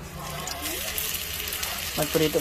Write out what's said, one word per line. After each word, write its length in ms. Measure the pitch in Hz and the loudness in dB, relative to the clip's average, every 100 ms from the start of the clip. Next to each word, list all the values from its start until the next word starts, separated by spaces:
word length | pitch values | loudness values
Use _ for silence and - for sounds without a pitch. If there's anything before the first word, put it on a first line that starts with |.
| - - - - - - - - - - - - - - - - - - - - | -10 -8 -6 -6 -6 -4 -4 -2 -2 -2 -2 -2 -4 -4 -4 -4 -4 -4 0 2
Magprito 420 | 151 160 156 156 | 4 6 6 4